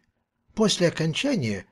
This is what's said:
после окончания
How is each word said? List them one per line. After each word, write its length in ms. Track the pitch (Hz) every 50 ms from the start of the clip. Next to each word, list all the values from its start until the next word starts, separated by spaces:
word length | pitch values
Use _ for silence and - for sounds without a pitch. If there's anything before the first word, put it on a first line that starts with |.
| _ _ _ _ _ _ _ _ _ _ _
после 340 | - 220 196 - - 180 160
окончания 800 | - - 160 165 147 - - 277 277 190 123 110 101 95 - -